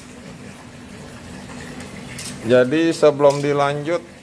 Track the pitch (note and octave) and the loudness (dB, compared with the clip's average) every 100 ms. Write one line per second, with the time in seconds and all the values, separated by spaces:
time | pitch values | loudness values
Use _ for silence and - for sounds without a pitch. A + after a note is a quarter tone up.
0 | - - - - - - - - - - | -14 -18 -18 -16 -18 -18 -18 -18 -18 -16
1 | - - - F#3+ - - - - - - | -16 -16 -16 -14 -14 -14 -14 -14 -14 -14
2 | - - - - A2 B2 B2+ D#3 E3 D#3+ | -14 -12 -12 -8 4 6 6 4 2 4
3 | D3+ C#3 C#3+ C#3+ C#3+ C#3+ C#3+ D3 D3 E3+ | 4 6 4 4 2 2 2 0 -2 -4
4 | - - | -6 -16